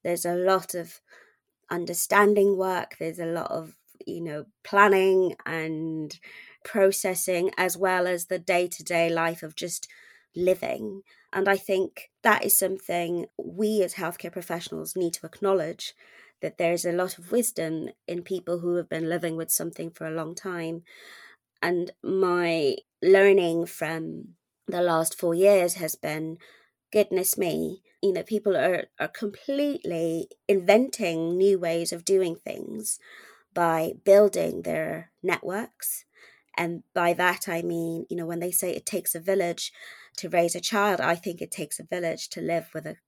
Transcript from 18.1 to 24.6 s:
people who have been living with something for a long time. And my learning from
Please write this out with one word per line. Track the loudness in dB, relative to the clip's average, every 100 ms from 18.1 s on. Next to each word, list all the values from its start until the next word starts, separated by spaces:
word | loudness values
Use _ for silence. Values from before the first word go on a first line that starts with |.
| -10
people | -6 -6 -4 -4
who | -2 -2
have | -4
been | -4 -2
living | -2 -4 -6
with | -4
something | -4 -4 -8 -12
for | -10 -8
a |
long | -6 -8
time. | -10 -8 -6 -6 -8 _ -20 -20 -20 -20 -20 _ _
And | -2 0 -4 _
my | -4 0 2 2 0 2 0 -2 _ _
learning | 6 8 8 6 4 0 -4
from | -6 -6 -6 -8 -12 -16 _ _ _